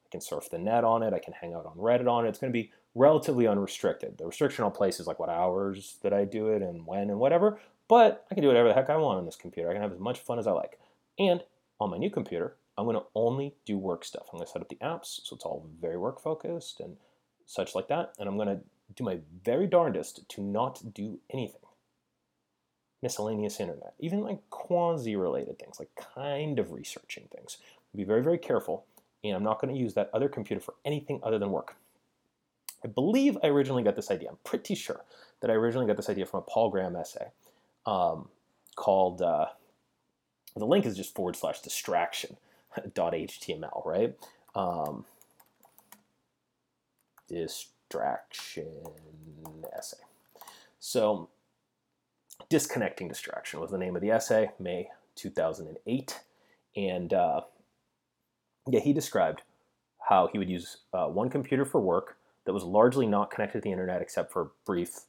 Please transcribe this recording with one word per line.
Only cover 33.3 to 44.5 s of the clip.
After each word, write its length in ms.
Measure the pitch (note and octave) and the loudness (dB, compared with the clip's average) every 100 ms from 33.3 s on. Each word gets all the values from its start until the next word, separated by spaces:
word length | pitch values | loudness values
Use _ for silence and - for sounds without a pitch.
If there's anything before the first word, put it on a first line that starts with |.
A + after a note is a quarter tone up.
| G#3 | 4
I 60 | D#3 | 4
originally 340 | C#3+ C3 C3 | 4 4 4
got 140 | G#2+ G#2+ | 2 2
this 140 | - | -2
idea. 180 | F#2 - | -4 -4
I'm 100 | - | -12
pretty 300 | - A#3+ - | -6 -6 -2
sure 260 | G3+ - - - - - _ | -4 -4 -8 -12 -20 -20 _
that 100 | A#2+ | 2
I 40 | |
originally 320 | A2 A#2 A#2+ A#2 | 4 4 2 2
got 100 | G2+ | 0
this 140 | G#2 | 0
idea 160 | F#2+ F#2 | -2 -2
from 140 | G2 | -6
a 20 | |
Paul 280 | - - A2+ | -2 2 2
Graham 260 | G2 F#2 F2 | 2 -2 -4
essay, 320 | D#2 - - - _ _ _ _ - | -8 -10 -12 -12 _ _ _ _ -2
um, 420 | G2 F2 D#2+ - _ _ _ _ - | 2 2 0 -8 _ _ _ _ -2
called, 460 | - F#2+ F#2 F2 | 2 4 4 2
uh, 240 | F2 D#2+ D#2+ - _ _ _ _ _ _ _ _ - - | 0 2 0 -4 _ _ _ _ _ _ _ _ -16 -6
the 100 | G#2+ | 2
link 200 | F#3+ C3 | 2 2
is 100 | F#2+ | -4
just 180 | F#2 | -8
forward 220 | - F2+ E2+ | -6 -4 -4
slash 240 | D#2+ D2 | -6 -6
distraction 760 | - - - F2 E2+ - - - _ _ _ - G2 | -8 -8 -2 0 0 -4 -10 -14 _ _ _ -12 -8
dot 200 | - E2+ | -2 -2
H 260 | E2 - - | -2 -6 -10
T 140 | - | -8
M 100 | D#2 | -8
L, 180 | D#2 - - | -8 -8 -2
right? 300 | E2+ A#2 - - _ _ | 0 0 -2 -16 _ _